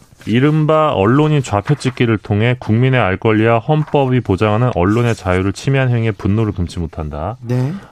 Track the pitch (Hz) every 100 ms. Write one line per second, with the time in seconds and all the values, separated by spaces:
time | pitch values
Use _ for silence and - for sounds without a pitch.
0 | - - - 113 147 156 151 156 156 107
1 | 101 135 151 151 - 101 - 143 131 -
2 | 120 110 - 104 117 123 - 110 131 131
3 | 95 95 113 107 113 117 - 156 147 147
4 | 131 127 - 92 107 107 123 - 92 113
5 | 120 107 95 92 95 - - 135 131 120
6 | 113 104 95 107 107 90 82 - 80 -
7 | 76 73 87 123 117 123 131 190 -